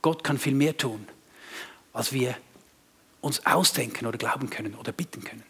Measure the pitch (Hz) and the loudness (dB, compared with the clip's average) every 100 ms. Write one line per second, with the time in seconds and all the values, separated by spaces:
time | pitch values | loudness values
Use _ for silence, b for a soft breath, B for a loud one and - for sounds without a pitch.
0 | 160 160 - 139 147 135 147 151 135 107 | 2 2 -2 0 2 4 4 2 -2 -4
1 | 101 - _ B B B B B B 117 | -12 -20 _ B B B B B B -4
2 | 120 131 123 120 - - - _ _ _ | -2 2 0 0 -12 -20 -20 _ _ _
3 | _ _ 147 - - 175 92 - 120 - | _ _ -2 0 4 6 6 4 -2 -2
4 | 113 110 113 135 127 - 107 104 - - | -4 -2 -2 0 -2 -4 -6 -6 -8 -4
5 | 170 - 101 117 | -6 -6 -12 -14